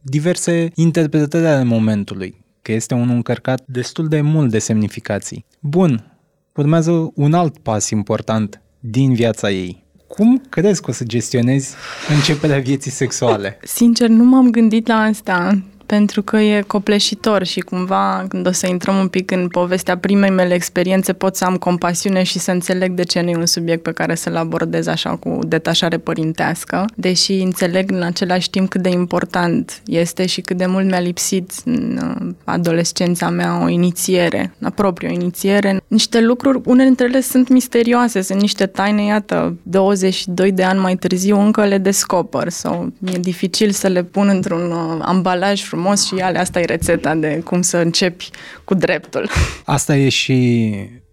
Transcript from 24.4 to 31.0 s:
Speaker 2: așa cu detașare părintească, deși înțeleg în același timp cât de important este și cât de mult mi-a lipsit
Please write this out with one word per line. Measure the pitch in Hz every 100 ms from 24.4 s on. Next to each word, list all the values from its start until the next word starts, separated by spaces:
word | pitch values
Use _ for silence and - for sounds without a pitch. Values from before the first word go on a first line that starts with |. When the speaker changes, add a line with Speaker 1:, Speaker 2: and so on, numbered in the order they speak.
| 165 165 165 165 165
Speaker 2:
așa | 165 165 170
cu | 170 156 160
detașare | 160 160 165 170 165
părintească, | 170 160 160 160 151 170 - 175 202 -
deși | 180 180 -
înțeleg | 190 185 175 185 180 190
în | 185
același | 175 170 180 180 175
timp | 196 190
cât | 190
de | 185
important | 180 175 175 175 180 175 165 165 - -
este | 165 170 - 185
și | -
cât | 180 180
de | 185
mult | 185 190
mi-a |
lipsit | 185